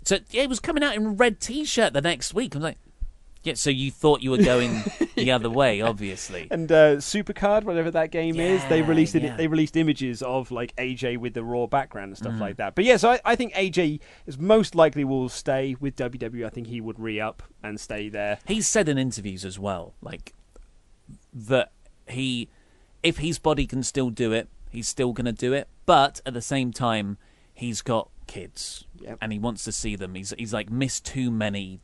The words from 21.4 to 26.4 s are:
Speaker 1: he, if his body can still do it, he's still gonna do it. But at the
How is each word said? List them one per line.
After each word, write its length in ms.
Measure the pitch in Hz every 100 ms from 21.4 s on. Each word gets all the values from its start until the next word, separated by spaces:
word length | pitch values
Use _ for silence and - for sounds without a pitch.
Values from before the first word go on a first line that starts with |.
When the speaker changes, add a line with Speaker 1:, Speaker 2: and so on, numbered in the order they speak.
| 107 127 - _ - - -
Speaker 1:
he, 400 | 123 135 123 117 _ _ _ _ _
if 160 | 170 151
his 200 | 160 165
body 280 | 160 143 135
can 160 | 131
still 280 | 123 139 127
do 220 | 110 117
it, 160 | 110 - - -
he's 180 | 117 110
still 240 | - 123
gonna 200 | 113 120
do 200 | 110 123
it. 160 | 139 - - -
But 340 | 160 139 - 139
at 80 |
the 80 | 120